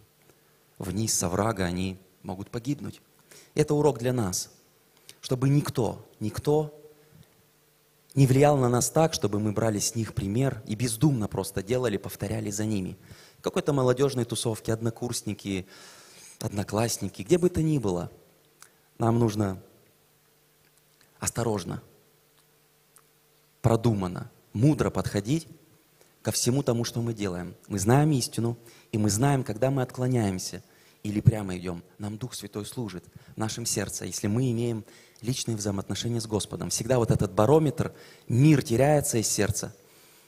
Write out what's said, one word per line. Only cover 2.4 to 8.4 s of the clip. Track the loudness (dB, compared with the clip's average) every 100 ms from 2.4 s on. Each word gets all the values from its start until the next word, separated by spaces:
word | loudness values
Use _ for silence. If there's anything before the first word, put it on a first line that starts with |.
| -10
погибнуть. | -10 -6 -6 -8 -14 _ _ _ -20 -8
Это | -2 0
урок | 4 2 2
для | 0
нас, | 0 0 -2 -8 -14 _ _ _ _ -20 -20
чтобы | -6 0 2
никто, | 2 2 -2 -2 -2 -12 _
никто | -6 -4 0 2 0 -8 -20 -20 _ -20 -20 _ _ _ _ _ _ _ _
не | 4 6
влиял | 8